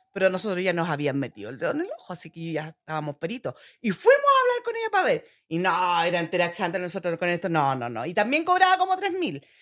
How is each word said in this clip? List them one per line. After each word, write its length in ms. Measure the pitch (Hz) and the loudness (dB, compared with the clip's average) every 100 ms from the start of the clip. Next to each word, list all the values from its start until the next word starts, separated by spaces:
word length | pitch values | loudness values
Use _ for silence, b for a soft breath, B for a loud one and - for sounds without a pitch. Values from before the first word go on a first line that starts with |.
| _ | _
Pero 160 | 190 190 | 0 0
nosotros 320 | 185 214 180 | 2 -2 -2
ya 80 | 185 | 0
nos 160 | 170 170 | 0 0
habían 280 | 143 143 139 | 0 0 -2
metido 280 | 127 - 104 | -4 -8 -14
el 80 | 135 | -6
dedo 120 | 170 | -4
en 100 | 294 | -4
el 80 | 392 640 | -6 -10
ojo, 160 | - | -12
así 180 | 175 160 | -12 -12
que 200 | 165 165 | -12 -6
ya 160 | 151 156 | -6 -8
estábamos 480 | - - 156 147 139 | -12 -8 -6 -6 -6
peritos. 360 | 170 240 - - B B | -6 -6 -8 -12 B B
Y 120 | 226 | -4
fuimos 320 | 180 440 571 | 2 6 6
a 160 | 571 539 | 6 4
hablar 220 | 494 480 | 4 0
con 100 | 466 453 | -4 -4
ella 140 | 440 | 0
para 140 | 403 | 2
ver. 220 | 285 170 - b - | 2 0 -4 b -8
Y 120 | 165 | -2
no, 440 | 185 170 180 175 | 0 2 2 2
era 160 | 170 175 | 2 0
entera 320 | 165 180 175 | 0 0 0
chanta 280 | 170 180 185 | 0 -2 -2
nosotros 400 | 180 190 175 165 | -4 -4 -4 -2
con 80 | 175 | -2
esto. 200 | 175 185 | -2 0
No, 280 | 165 135 131 | 2 2 0
no, 120 | 120 | -4
no. 160 | 113 | -6
Y 100 | 143 | -4
también 280 | 180 220 294 | 0 0 0
cobraba 340 | 330 359 370 370 | 2 4 6 4
como 180 | 370 370 | 2 0
tres 160 | 392 | -2
mil. 340 | 370 294 139 b b | -2 -4 -6 b b